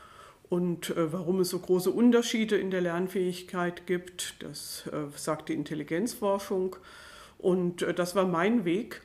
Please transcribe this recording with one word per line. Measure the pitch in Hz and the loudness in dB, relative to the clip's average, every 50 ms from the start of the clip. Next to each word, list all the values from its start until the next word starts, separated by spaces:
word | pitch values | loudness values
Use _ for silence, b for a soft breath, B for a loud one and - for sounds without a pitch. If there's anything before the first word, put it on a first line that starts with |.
| B B B B B B B B B - | B B B B B B B B B -2
und, | 180 180 180 180 170 165 - - | 0 0 2 0 0 -2 -4 -6
äh, | - 170 165 156 151 | -2 0 0 0 -2
warum | 190 165 160 190 190 | -4 -2 0 2 2
es | 180 180 | 2 0
so | 185 175 | 0 -4
große | - - 185 180 180 190 | 0 2 2 2 4 2
Unterschiede | 170 190 240 247 240 233 233 - - 226 220 214 214 | 2 6 6 8 8 6 4 2 0 0 0 2 2
in | - - 190 | 0 0 0
der | 190 185 180 | 0 0 0
Lernfähigkeit | 170 165 175 185 180 - 196 180 180 180 180 - - - 180 175 175 175 - - | 0 0 -2 -2 -2 -2 0 0 0 -2 -4 -10 -8 -4 -2 -2 -2 -2 -6 -4
gibt. | - 180 175 180 - - - - - - - - | -4 -4 -4 -4 -8 -10 -10 -10 -10 -8 -12 -12
Das, | - 151 - - - - - - - - | -12 -12 -12 -12 -12 -12 -10 -10 -8 -6
äh, | 151 151 143 147 | -6 -6 -6 -8
sagt | - - 160 151 151 - - | -8 -4 -4 -4 -4 -2 -4
die | 160 | -4
Intelligenzforschung. | 160 143 - 160 151 143 - 160 170 214 240 - - 208 202 196 202 202 - 208 185 185 185 185 - B B B B B B B B B B B B | -4 -4 -4 -6 -6 -4 -2 -2 -2 -2 -2 -4 -2 0 2 2 0 0 -2 -2 0 0 -2 -4 -8 B B B B B B B B B B B B
Und, | - 196 180 185 180 175 175 - 180 | 2 2 4 4 2 0 0 0 -2
äh, | - 170 | -2 0
das | 180 180 175 - | 0 -2 0 2
war | 202 185 | 2 2
mein | 185 175 165 175 208 233 240 180 | 4 4 2 4 4 4 2 2
Weg. | 170 165 202 240 - - - - | 2 0 0 -2 -4 -10 -16 -16